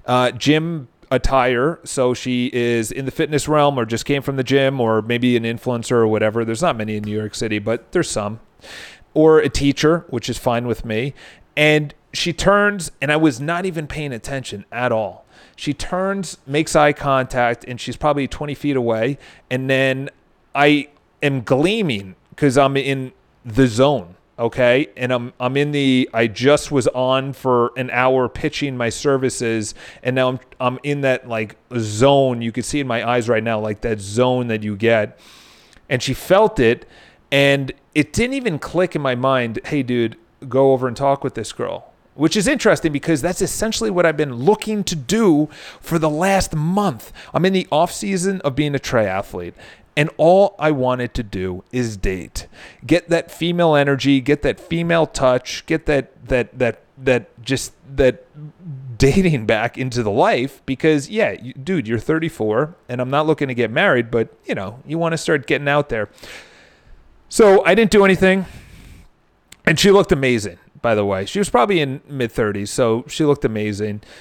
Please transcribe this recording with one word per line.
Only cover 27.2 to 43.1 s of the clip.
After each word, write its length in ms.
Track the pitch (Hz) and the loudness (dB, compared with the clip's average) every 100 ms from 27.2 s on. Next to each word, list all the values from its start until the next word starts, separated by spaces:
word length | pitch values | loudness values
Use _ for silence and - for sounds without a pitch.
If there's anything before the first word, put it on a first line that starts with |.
| 139 | -2
for 400 | 131 131 123 120 131 | -4 0 2 2 -2
an 140 | 127 | -4
hour 380 | 123 131 131 120 | 0 2 2 0
pitching 480 | - 151 - 143 127 | -2 -6 -4 -6 -4
my 120 | 117 | -4
services, 840 | - 147 135 127 - 117 113 104 - - - | -2 0 0 0 -2 -2 -2 -4 -12 -20 -8
and 140 | 127 131 | -4 0
now 120 | 127 | 0
I'm, 120 | 127 - - | -2 -10 -4
I'm 200 | 123 127 | -4 -2
in 200 | 147 143 | -4 -2
that, 260 | 135 127 123 | 0 0 -2
like, 280 | 110 107 - - 123 | -6 -6 -10 -8 -6
zone. 640 | 107 104 135 139 131 117 | -4 4 6 6 4 0
You 80 | 117 | -4
can 140 | 123 | -6
see 160 | - 143 | -4 -4
in 60 | 131 | -2
my 200 | 117 110 | -2 0
eyes 200 | 123 113 | 0 2
right 160 | 113 | 0
now, 160 | 113 107 | 0 -2
like, 220 | 107 104 | -4 -6
that 180 | 117 107 | -4 -6
zone 480 | 98 107 127 127 120 | -4 0 2 0 -2
that 160 | 110 | -4
you 120 | 107 98 | -4 0
get. 420 | 113 110 107 - - - - - _ - - | 2 4 2 -8 -20 -20 -20 -20 _ -20 -4
And 140 | 127 | -4
she 100 | - | -2
felt 460 | 123 - 190 214 - | -6 2 4 4 4
it, 280 | 113 - - - - _ - | 2 2 -6 -20 -20 _ -2
and 420 | 139 139 139 135 - _ | 2 4 2 -2 -10 _
it 180 | 151 147 | -2 -2
didn't 220 | - 247 | 0 -2
even 240 | 277 240 147 | -2 -4 -6
click 380 | - 165 180 160 | -4 -2 0 0
in 40 | |
my 140 | 139 | -2
mind, 460 | 123 135 131 117 107 - | 0 0 0 -2 -6 -4
"Hey, 160 | 147 | -4
dude, 340 | 123 123 113 - _ _ 131 | 0 0 0 -4 _ _ -4
go 240 | 131 135 | 2 4
over 160 | 131 127 | 4 0
and 80 | 117 | -2
talk 280 | 139 139 | -2 0
with 100 | 135 | -4
this 180 | 120 107 | -8 -10
girl." 400 | - 120 - - _ _ | -8 -8 -8 -14 _ _
Which 200 | - 160 | -2 0
is 140 | 214 202 | 2 0
interesting 440 | 285 208 156 160 | 2 2 2 0
because 280 | 143 - | -2 -2